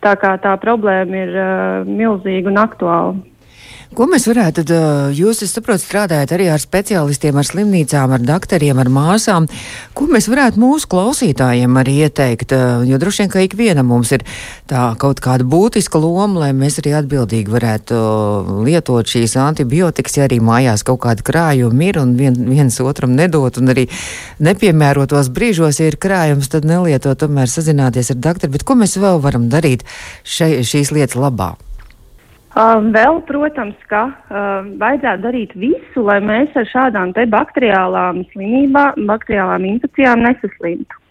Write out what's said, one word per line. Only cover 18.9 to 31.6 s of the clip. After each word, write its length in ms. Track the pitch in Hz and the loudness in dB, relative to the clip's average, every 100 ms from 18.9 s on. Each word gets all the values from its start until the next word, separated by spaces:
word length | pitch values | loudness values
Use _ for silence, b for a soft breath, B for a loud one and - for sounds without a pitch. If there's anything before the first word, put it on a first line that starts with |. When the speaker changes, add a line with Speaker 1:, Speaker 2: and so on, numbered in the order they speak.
| 123 107 | -2 0
Speaker 2:
šīs 300 | 123 117 131 | 0 0 0
antibiotikas, 800 | 135 156 131 143 180 - 131 - | 0 0 -2 0 0 -2 -4 0
ja 80 | 139 | 2
arī 140 | 120 | 2
mājās 440 | 113 113 131 107 | 2 2 2 0
kaut 160 | - 175 | 0 -2
kādi 220 | 120 107 | 0 -2
krājumi 680 | - 147 165 139 120 120 170 | 0 0 2 2 2 2 2
ir 100 | 185 | 2
un 180 | 131 123 | 0 2
vien-, 200 | 139 123 | 2 0
viens 400 | 120 135 139 110 | 2 2 2 2
otram 340 | 131 - 127 127 | -2 -2 0 2
nedot, 400 | 180 160 131 117 | 2 2 0 2
un 120 | 127 | 2
arī 180 | 127 127 B B B B B | 2 0 B B B B B
nepiemērotos 880 | 156 202 214 156 147 139 139 147 131 | 0 2 2 4 4 2 2 0 0
brīžos, 460 | 127 233 175 160 139 | -2 -2 2 0 2
ja 80 | 160 | 0
ir 80 | 147 | 0
krājums, 540 | 196 196 156 143 135 | -2 0 2 0 0
tad 160 | 160 151 | -2 0
nelietot, 480 | 170 180 135 139 131 | 0 2 0 0 -2
tomēr 300 | 151 143 127 | 0 0 0
sazināties 640 | 139 160 147 135 120 120 | -2 0 2 2 0 -2
ar 80 | 139 | -2
daktaru. 320 | 151 170 165 | -2 -2 -2
Bet 140 | 135 - | -4 0
ko 80 | |
mēs 240 | 262 202 - | 2 2 2
vēl 240 | 196 175 | 2 2
varam 260 | 139 127 117 | 2 0 0
darīt 380 | 143 160 123 - B B B | 2 2 0 -4 B B B
šai, 380 | - - 160 151 | -12 -2 0 2
šīs 320 | 117 147 139 | 0 0 0
lietas 240 | 151 139 123 | 0 0 0
labā? 380 | 139 117 90 - | -2 -2 -6 -8